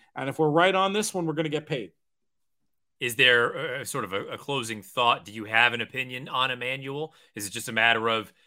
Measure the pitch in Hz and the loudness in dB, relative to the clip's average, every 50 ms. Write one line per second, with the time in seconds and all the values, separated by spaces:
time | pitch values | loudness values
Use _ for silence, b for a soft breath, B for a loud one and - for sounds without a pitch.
0 | b b - 131 135 135 135 - 156 151 147 165 175 190 190 190 190 196 196 214 | b b -12 -8 -6 -4 -2 0 2 4 4 6 4 4 4 4 2 0 0 -2
1 | 208 - - 185 170 160 151 151 165 156 151 151 151 - 156 131 104 87 _ _ | -2 -2 -2 -4 -2 -2 -2 -2 -4 -4 -4 -6 -4 -4 -6 -6 -6 -8 _ _
2 | _ _ _ _ _ _ _ _ _ _ _ _ _ _ _ _ _ _ _ - | _ _ _ _ _ _ _ _ _ _ _ _ _ _ _ _ _ _ _ -6
3 | 131 123 113 131 127 127 123 120 120 - - 156 143 156 127 139 127 - - 139 | -6 -2 2 4 6 8 8 6 4 2 0 -4 -6 -6 -6 -8 -8 -6 -6 -6
4 | 113 92 92 98 - - 131 107 - - 139 135 117 110 113 107 95 - - 131 | -4 -4 -4 -6 -6 -6 -10 -10 -8 -6 -4 -4 -4 -6 -8 -10 -12 -6 -2 2
5 | 120 117 131 - - 101 101 113 104 107 110 113 120 120 117 117 113 - - 131 | 4 4 4 2 0 -8 -12 -12 -6 0 2 4 4 4 2 0 -6 -6 -6 -6
6 | 131 127 127 127 135 - - 127 131 131 127 123 123 127 131 139 135 135 139 147 | -6 -6 -8 -12 -10 -6 -2 0 0 0 -2 -4 -6 -6 -6 -6 -8 -8 -8 -8
7 | 156 156 b b b b b 113 101 98 95 117 - - 113 110 113 117 113 110 | -8 -10 b b b b b -10 -10 -8 -8 -10 -8 -4 0 2 4 4 4 4
8 | 110 113 113 113 104 - b b b | 2 0 0 0 -2 -6 b b b